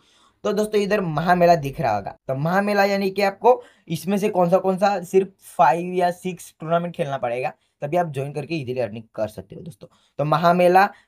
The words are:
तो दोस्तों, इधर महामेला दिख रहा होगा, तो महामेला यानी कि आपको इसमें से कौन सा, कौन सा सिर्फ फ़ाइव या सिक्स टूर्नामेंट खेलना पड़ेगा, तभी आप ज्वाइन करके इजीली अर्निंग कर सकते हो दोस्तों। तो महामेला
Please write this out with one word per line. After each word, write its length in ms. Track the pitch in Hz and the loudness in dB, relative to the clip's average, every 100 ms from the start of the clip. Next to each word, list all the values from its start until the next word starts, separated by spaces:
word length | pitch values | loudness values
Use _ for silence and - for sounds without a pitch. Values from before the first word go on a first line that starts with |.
| _ _ _ _ | _ _ _ _
तो 100 | 208 | -4
दोस्तों, 280 | 202 214 208 | -2 -2 -2
इधर 200 | 202 208 | 0 -2
महामेला 540 | 175 151 180 180 175 170 | -2 -2 2 4 6 4
दिख 260 | 139 143 | 0 -4
रहा 140 | 127 104 | -2 -2
होगा, 200 | - - - | -6 -12 -8
तो 80 | 135 | -4
महामेला 500 | 160 190 202 202 202 | 0 0 0 2 2
यानी 240 | 196 196 | 2 -2
कि 120 | 190 | 0
आपको 420 | 196 196 233 247 - _ - | -2 2 4 4 0 _ -10
इसमें 300 | 165 165 202 | -6 -2 -2
से 120 | 208 | 0
कौन 200 | 214 175 | 0 2
सा, 80 | 185 | 2
कौन 200 | 190 185 | 0 0
सा 260 | 202 202 | 0 0
सिर्फ 240 | 175 190 190 _ - - | 0 0 0 _ -12 2
फ़ाइव 360 | 156 165 180 | 2 2 -2
या 180 | 180 175 | -2 -2
सिक्स 440 | 175 185 175 - _ | -2 -8 -10 -14 _
टूर्नामेंट 360 | 160 170 175 165 | -4 -2 -2 -6
खेलना 220 | 147 135 | -6 -4
पड़ेगा, 360 | 127 123 143 - _ _ | -4 -4 -6 -10 _ _
तभी 160 | 143 175 | -4 -2
आप 100 | 170 | -2
ज्वाइन 260 | 143 139 | -6 -8
करके 220 | 147 135 165 | -8 -8 -8
इजीली 240 | 123 127 | -6 -6
अर्निंग 240 | 113 113 110 - | -6 -8 -14 -8
कर 120 | 107 | -8
सकते 280 | - - - | -8 -16 -16
हो 60 | |
दोस्तों। 260 | 170 - - _ _ - | -18 -18 -20 _ _ -6
तो 80 | 147 | -2
महामेला 640 | 156 175 180 175 185 202 - | 2 2 4 4 6 4 0